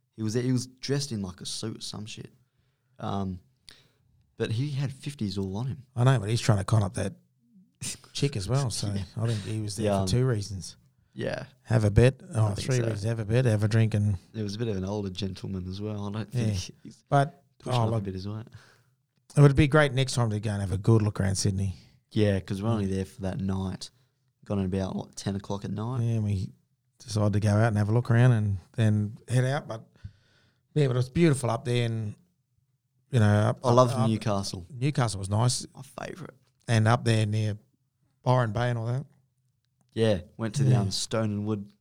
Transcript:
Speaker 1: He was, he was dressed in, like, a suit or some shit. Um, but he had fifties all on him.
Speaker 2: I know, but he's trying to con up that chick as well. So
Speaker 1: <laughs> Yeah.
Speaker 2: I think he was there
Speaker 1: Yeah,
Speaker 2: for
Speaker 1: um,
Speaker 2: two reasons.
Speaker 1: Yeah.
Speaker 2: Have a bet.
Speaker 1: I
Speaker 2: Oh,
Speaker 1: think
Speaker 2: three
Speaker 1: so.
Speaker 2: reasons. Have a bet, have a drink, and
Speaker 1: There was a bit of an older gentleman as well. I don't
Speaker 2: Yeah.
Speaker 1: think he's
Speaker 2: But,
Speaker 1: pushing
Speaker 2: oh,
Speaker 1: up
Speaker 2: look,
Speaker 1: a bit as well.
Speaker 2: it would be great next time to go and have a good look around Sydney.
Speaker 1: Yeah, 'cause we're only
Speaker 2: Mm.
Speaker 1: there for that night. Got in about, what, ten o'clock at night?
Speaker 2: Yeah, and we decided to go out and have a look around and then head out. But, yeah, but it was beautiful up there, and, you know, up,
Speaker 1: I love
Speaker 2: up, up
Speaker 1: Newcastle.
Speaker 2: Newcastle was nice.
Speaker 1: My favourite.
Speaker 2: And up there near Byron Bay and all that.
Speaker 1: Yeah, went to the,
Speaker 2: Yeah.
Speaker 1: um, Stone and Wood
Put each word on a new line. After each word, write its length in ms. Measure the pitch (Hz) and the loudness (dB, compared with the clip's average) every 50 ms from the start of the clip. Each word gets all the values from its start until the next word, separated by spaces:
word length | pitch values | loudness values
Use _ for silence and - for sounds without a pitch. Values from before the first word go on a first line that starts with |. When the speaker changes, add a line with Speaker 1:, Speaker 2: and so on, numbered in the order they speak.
| _ _ _ | _ _ _
Speaker 1:
He 60 | - 110 | -8 -6
was, 120 | 110 104 | -4 -2
he 180 | 123 120 131 127 | -2 0 0 0
was 140 | 123 - - - _ | -2 -2 -6 -12 _
dressed 320 | - - 135 143 143 - 117 | -6 -4 -4 -4 -4 -6 -6
in, 100 | 104 98 | -6 -6
like, 180 | 90 92 - | -8 -10 -12
a 60 | - | -12
suit 320 | - - - - 110 - - | -10 -10 -8 -8 -8 -10 -10
or 20 | |
some 260 | - - - 101 104 | -12 -12 -12 -12 -12
shit. 260 | 113 - - - - _ _ _ _ _ _ _ _ _ _ _ _ _ - | -12 -14 -16 -16 -18 _ _ _ _ _ _ _ _ _ _ _ _ _ -10
Um, 420 | - 107 101 98 98 95 92 90 - _ _ _ _ - - _ _ _ _ _ _ _ _ _ _ _ _ | -6 -4 -4 -2 -4 -4 -6 -8 -12 _ _ _ _ -20 -20 _ _ _ _ _ _ _ _ _ _ _ _
but 160 | - 113 107 117 | -4 -4 -2 -2
he 180 | 113 139 151 | -2 -2 -2
had 220 | 143 131 147 143 143 | -2 -4 -4 -4 -6
fifties 440 | - - 147 143 - 110 101 92 101 | -8 -12 -10 -8 -4 -4 -4 -2 -4
all 180 | 98 95 92 | -4 -4 -4
on 100 | 101 120 | -4 -6
him. 160 | 135 104 - - _ - | -6 -6 -8 -12 _ -2
Speaker 2:
I 80 | 117 120 | 2 4
know, 140 | 131 135 120 | 4 4 2
but 80 | 98 104 | 2 0
he's 100 | 113 113 | -2 0
trying 180 | - - 110 98 | 2 2 2 2
to 60 | 92 | 2
con 180 | - - 110 101 | 2 2 2 2
up 120 | 98 - | 2 -2
that 200 | - 98 101 87 - _ _ _ _ _ _ _ - _ _ _ - - - - - - - - | -4 -4 -4 -6 -10 _ _ _ _ _ _ _ -20 _ _ _ -14 -12 -12 -12 -12 -16 -14 -8
chick 240 | - 143 143 - | -4 -4 -2 -2
as 120 | 110 92 104 | -4 -4 -2
well. 220 | 123 135 143 113 | -2 -2 -2 -2
So 160 | - - - | -4 -4 -4
Speaker 1:
<laughs> 80 | 104 98 | -4 -4
Yeah. 80 | 101 95 - - | -4 -6 -8 -8
Speaker 2:
I 100 | 113 110 | -4 -4
think 140 | 117 117 104 98 | -2 -2 -4 -4
he 160 | 110 110 110 | -6 -6 -6
was 160 | 107 104 101 | -6 -6 -6
there 100 | - 110 | -2 -2
Speaker 1:
Yeah, 100 | 104 101 | 0 0
Speaker 2:
for 40 | 98 95 | 0 0
Speaker 1:
um, 40 | |
Speaker 2:
two 180 | 92 98 120 127 | 2 2 2 2
reasons. 500 | 131 120 104 101 - 98 98 - - - _ _ _ _ _ _ _ - | 2 0 -2 -4 -6 -8 -10 -10 -12 -16 _ _ _ _ _ _ _ -10
Speaker 1:
Yeah. 300 | - - - - - - - - _ _ | -8 -6 -6 -6 -8 -10 -12 -16 _ _
Speaker 2:
Have 200 | - 120 117 107 | 0 0 2 2
a 60 | 104 | 4
bet. 300 | 98 117 117 127 127 - - - - | 6 6 6 6 4 0 -8 -6 -2
Speaker 1:
I 40 | 113 | 0
Speaker 2:
Oh, 80 | 110 107 | 0 0
Speaker 1:
think 120 | 101 95 | -2 -4
Speaker 2:
three 160 | - - 131 | -4 -2 -2
Speaker 1:
so. 60 | 127 117 | -2 0
Speaker 2:
reasons. 180 | 113 107 101 98 | -2 -4 -4 -4
Have 160 | 113 117 113 | -4 -4 -4
a 60 | 110 | -2
bet, 200 | 98 110 123 131 | 0 2 2 4
have 200 | 123 107 104 107 | 4 2 2 2
a 40 | 107 | 2
drink, 260 | 110 113 113 110 107 | 4 4 4 4 2
and 220 | 107 104 104 101 92 - _ - | 2 2 2 0 -2 -6 _ -8
Speaker 1:
There 120 | 113 107 | -6 -6
was 100 | 101 98 | -4 -4
a 40 | 107 | -4
bit 100 | 120 113 | -4 -4
of 80 | 104 | -2
an 80 | 95 92 | -2 -4
older 260 | 92 104 107 101 98 | -4 -4 -4 -4 -6
gentleman 580 | 92 - 104 95 92 - - 104 95 95 90 92 | -6 -6 -6 -6 -6 -8 -8 -8 -6 -6 -6 -8
as 120 | 92 98 | -8 -8
well. 260 | 104 107 107 104 101 | -6 -6 -6 -6 -6
I 60 | 101 101 | -6 -6
don't 160 | 107 110 - - | -6 -8 -6 -4
Speaker 2:
Yeah. 120 | 127 - | -2 -2
Speaker 1:
think 280 | 107 104 90 - - - _ - | -2 -2 -2 -6 -8 -12 _ -20
he's 200 | - - _ _ - | -20 -20 _ _ 0
Speaker 2:
But, 340 | 143 143 139 - - _ _ _ _ _ | 2 2 2 0 -4 _ _ _ _ _
Speaker 1:
pushing 220 | - - 127 123 | -6 -2 0 0
Speaker 2:
oh, 40 | 113 | 0
Speaker 1:
up 60 | 107 | 0
Speaker 2:
look, 80 | 117 113 98 | 0 -2 -4
Speaker 1:
a 20 | |
bit 100 | 98 92 | -4 -6
as 120 | 95 92 | -8 -8
well. 180 | 104 107 110 110 - - - - - _ _ _ _ _ _ _ _ _ _ _ - - | -8 -10 -10 -12 -14 -18 -20 -20 -20 _ _ _ _ _ _ _ _ _ _ _ -2 6
Speaker 2:
it 40 | - | 8
would 160 | 143 143 139 | 8 8 8
be 100 | 131 156 143 | 6 4 4
great 240 | 139 156 151 139 120 | 6 4 4 4 2
next 220 | 131 135 127 - | 0 -2 0 0
time 160 | - 120 113 | 0 0 0
to 100 | 104 107 | 0 -2
go 100 | 101 113 | -2 -2
and 100 | 101 101 | -2 -2
have 120 | 101 95 95 | -2 -2 -2
a 60 | 95 | 0
good 240 | 101 - 113 110 104 | 4 6 6 6 6
look 180 | 104 - - | 2 0 0
around 140 | 98 95 95 | 0 0 0
Sydney. 380 | - - - 95 95 98 98 90 - - - _ _ _ _ - | 0 0 0 0 0 -2 -4 -4 -8 -12 -20 _ _ _ _ 0
Speaker 1:
Yeah, 260 | 110 104 104 98 95 | 2 2 4 2 2
'cause 220 | 90 - 107 95 98 | -2 -4 -6 -4 -2
we're 60 | 113 | -2
only 160 | 113 107 101 | 0 0 0
Speaker 2:
Mm. 40 | 95 | -2
Speaker 1:
there 140 | 95 95 95 | -2 -4 -4
for 160 | - - - 98 | -6 -8 -8 -6
that 160 | 92 92 - | -6 -4 -4
night. 500 | 95 95 95 95 95 95 92 - - - _ _ _ _ _ _ _ _ _ _ _ | -2 -2 -2 -2 -4 -4 -6 -8 -12 -16 _ _ _ _ _ _ _ _ _ _ _
Got 140 | - 104 101 | -6 -4 -2
in 60 | 95 | -2
about, 280 | 92 90 95 95 92 - | -2 -2 -2 -2 -4 -4
what, 180 | 101 - - - | -8 -8 -10 -12
ten 200 | - - 104 98 | -10 -6 -6 -6
o'clock 280 | 98 - - 101 101 - | -6 -6 -6 -8 -8 -6
at 60 | - | -8
night? 300 | - 104 107 117 131 131 117 | -8 -6 -6 -6 -4 -2 -2
Speaker 2:
Yeah, 100 | 117 117 | -2 0
and 100 | 113 107 | 0 -2
we 260 | 104 101 92 92 - - _ _ _ _ _ _ _ _ - - | -2 -2 -2 -4 -6 -10 _ _ _ _ _ _ _ _ -20 -12
decided 300 | - 104 107 104 104 98 | -6 -2 0 2 2 2
to 60 | 104 | 2
go 100 | 98 107 101 | 2 4 4
out 140 | 104 110 117 | 4 4 4
and 80 | 107 | 2
have 120 | 104 104 101 | 0 0 2
a 40 | 110 | 2
look 180 | 120 120 - | 0 2 2
around 220 | 117 117 123 127 120 | 4 6 6 6 6
and 260 | 110 107 104 101 92 - _ _ | 4 2 0 -2 -4 -6 _ _
then 420 | - 113 110 107 107 104 104 113 - - - | 0 2 4 4 2 0 -2 -6 -10 -8 -2
head 160 | 120 127 123 | 0 0 0
out. 240 | 131 135 156 - 147 | 0 -2 -4 -4 -6
But, 160 | 113 117 - _ _ _ - - - _ _ _ _ _ _ _ _ _ _ _ - | -10 -10 -12 _ _ _ -20 -20 -20 _ _ _ _ _ _ _ _ _ _ _ 0
yeah, 120 | 151 143 | 2 2
but 80 | 131 120 | 2 2
it 40 | 127 | 0
was 120 | 123 131 | 0 0
beautiful 400 | - 165 170 165 139 123 - 113 | 2 4 4 4 4 4 2 0
up 140 | 113 117 - | -2 -2 -2
there, 200 | 123 120 120 120 | 0 0 0 0
and, 280 | 117 113 113 110 104 104 - _ _ _ _ _ _ _ _ _ _ _ _ _ _ _ _ _ _ | 0 -2 -4 -4 -6 -8 -12 _ _ _ _ _ _ _ _ _ _ _ _ _ _ _ _ _ _
you 100 | - 120 | 2 4
know, 60 | 107 104 104 104 104 110 | 6 6 6 4 4 2
up, 100 | - - - | 0 0 2
Speaker 1:
I 80 | 127 120 | 4 6
love 180 | 123 127 123 127 | 6 6 6 4
Speaker 2:
up, 80 | 127 | 2
up 80 | 113 113 | 2 2
Speaker 1:
Newcastle. 560 | 110 104 - 117 101 98 98 - - 95 85 - 147 | 2 0 0 -2 -2 -2 -2 -4 -8 -10 -10 -12 -8
Speaker 2:
Newcastle 440 | 120 123 151 147 - 123 113 95 95 | -4 -4 -2 0 0 0 -2 -2 -4
was 100 | 92 92 | -4 -2
nice. 360 | 101 107 117 127 127 - - - - | 0 2 2 2 0 -2 -4 -10 -14
Speaker 1:
My 80 | - - - - - - | -18 -20 -18 -16 -12 -12
favourite. 280 | - - - - - - _ _ _ _ _ _ | -12 -12 -12 -14 -16 -18 _ _ _ _ _ _
Speaker 2:
And 220 | - 117 110 107 110 | 0 2 4 6 6
up 160 | 117 127 123 | 4 4 4
there 220 | 117 113 110 110 | 2 2 2 2
near 320 | 104 107 110 110 107 101 104 _ _ _ _ _ _ _ _ _ _ _ _ - | 0 0 -2 -2 -2 -4 -6 _ _ _ _ _ _ _ _ _ _ _ _ 0
Byron 300 | 127 127 127 123 110 101 | 2 2 2 2 0 0
Bay 180 | 113 120 123 | -2 -2 -2
and 80 | 120 117 | -2 -2
all 80 | 113 | -4
that. 180 | 117 120 131 147 - _ _ _ _ _ _ _ _ _ _ _ _ _ _ _ _ - | -4 -4 -6 -6 -10 _ _ _ _ _ _ _ _ _ _ _ _ _ _ _ _ -2
Speaker 1:
Yeah, 260 | 113 110 110 104 90 - - _ | 0 2 2 2 2 -2 -8 _
went 180 | - 110 110 101 | -8 -8 -4 -2
to 80 | 139 135 | 2 4
the, 60 | 131 | 4
Speaker 2:
Yeah. 100 | 127 120 | 4 4
Speaker 1:
um, 100 | 101 98 | 4 0
Stone 400 | - - - - - 113 113 107 | -2 -4 -4 -4 -2 -2 -2 -2
and 160 | 104 101 104 | -2 -2 -2
Wood 240 | 107 110 104 101 101 - _ | -2 -2 -4 -4 -8 -16 _